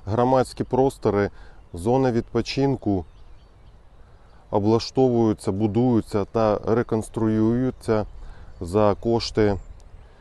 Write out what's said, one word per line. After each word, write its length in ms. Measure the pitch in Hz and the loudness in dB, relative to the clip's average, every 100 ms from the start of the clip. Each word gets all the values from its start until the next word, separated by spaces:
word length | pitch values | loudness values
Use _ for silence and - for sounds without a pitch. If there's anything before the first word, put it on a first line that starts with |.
| 98 | -4
громадські 580 | 110 123 131 - - | 0 2 2 2 -4
простори, 680 | - 127 135 - 110 101 101 - - - - | -4 2 2 2 0 2 0 -4 -20 -20 -16
зони 380 | 87 95 131 131 | -6 0 2 2
відпочинку 920 | 117 107 117 110 - 139 127 107 98 82 - - - - - - - - - - - - - - | 0 -2 -4 -4 -2 0 0 0 -2 -2 -14 -20 -20 -20 -20 -20 -20 -20 -20 -20 -20 -20 -20 -4
облаштовуються, 1000 | 107 104 113 - - 131 120 113 104 - | 0 2 0 0 0 2 4 2 0 -2
будуються 720 | 98 107 101 127 113 - 107 98 | -2 0 2 2 2 0 -2 -2
та 340 | 117 110 104 - | 0 2 2 0
реконструюються 1400 | 110 117 110 104 - 110 110 110 120 127 - - 110 101 - - - - - | 0 0 -4 -4 -4 0 2 2 0 -2 -4 -2 -2 -2 -8 -16 -18 -18 -12
за 340 | 87 101 107 95 | -2 2 2 2
кошти 640 | 117 117 - - 104 98 - - - - - - | 0 0 0 0 0 0 -6 -18 -20 -20 -20 -20